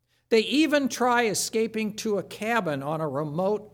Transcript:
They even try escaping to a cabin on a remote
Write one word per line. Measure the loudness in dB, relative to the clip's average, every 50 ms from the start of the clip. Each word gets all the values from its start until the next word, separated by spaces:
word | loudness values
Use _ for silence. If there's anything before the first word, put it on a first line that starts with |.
| _ _ _ _ _ 2
They | 2 2
even | 4 4 4 4 4 4 4 2 2 0
try | -2 0 2 2 4 4 2
escaping | 2 0 -2 -4 -2 0 -2 -2 0 -2 -4 -4 -4 -6
to | -6 -4 -2 -2
a | -2 -2
cabin | -6 -10 -6 -4 0 0 0 0 0 -2 -2
on | -2 -4 -4 -2
a | -2
remote | -2 -2 -2 -4 -2 -2 0 0 0 0 -2 -4 -10